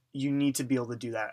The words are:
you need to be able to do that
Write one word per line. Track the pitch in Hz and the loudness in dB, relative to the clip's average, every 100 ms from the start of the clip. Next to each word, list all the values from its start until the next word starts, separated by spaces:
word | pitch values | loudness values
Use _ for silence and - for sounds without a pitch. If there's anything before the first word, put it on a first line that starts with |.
| _ | _
you | 139 139 | -4 0
need | 139 143 131 | 2 2 2
to | |
be | 127 | 2
able | 127 120 | 0 0
to | 117 | -4
do | 117 | -4
that | 113 107 | -4 -4